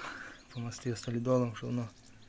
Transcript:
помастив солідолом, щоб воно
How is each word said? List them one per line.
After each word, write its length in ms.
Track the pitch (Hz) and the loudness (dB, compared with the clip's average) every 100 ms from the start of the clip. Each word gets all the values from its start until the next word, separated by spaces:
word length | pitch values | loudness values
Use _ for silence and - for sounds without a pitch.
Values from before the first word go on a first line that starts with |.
| - - - - - | -6 -8 -10 -14 -10
помастив 440 | 120 117 - 127 113 | -6 -4 -2 -2 -2
солідолом, 580 | - 120 120 127 120 104 | 0 0 6 6 4 0
щоб 140 | 120 | -2
воно 180 | 120 113 - - - | 0 -2 -8 -20 -20